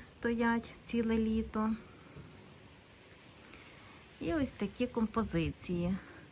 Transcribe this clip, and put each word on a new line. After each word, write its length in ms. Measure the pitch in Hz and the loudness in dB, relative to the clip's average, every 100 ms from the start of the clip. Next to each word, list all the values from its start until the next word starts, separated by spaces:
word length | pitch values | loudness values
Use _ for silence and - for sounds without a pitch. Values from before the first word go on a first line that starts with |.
| - | -6
стоять 640 | - 233 233 233 233 - - | -2 0 4 4 4 0 -12
ціле 340 | - 233 226 226 | -2 2 4 4
літо. 580 | 220 220 220 214 220 220 - - - - - - - - - - - - - - - - - - - - - - - - | 4 2 0 2 2 0 -4 -18 -18 -16 -16 -18 -20 -20 -20 -20 -20 -20 -20 -20 -20 -20 -18 -18 -18 -20 -20 -20 -18 -6
І 140 | 330 | 0
ось 160 | 330 254 | 2 2
такі 380 | - 202 - 247 | 0 -2 0 0
композиції. 1120 | 240 220 226 202 170 156 - - 175 175 190 - - - | 2 2 2 2 2 2 0 -2 0 2 0 -4 -16 -18